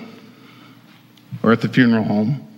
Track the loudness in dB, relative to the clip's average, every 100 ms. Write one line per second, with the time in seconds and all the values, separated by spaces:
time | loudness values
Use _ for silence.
0 | -16 -20 -20 -20 -20 -20 -20 -20 -20 -20
1 | _ _ -18 -4 -2 0 0 2 4 2
2 | 0 -2 -2 -4 -8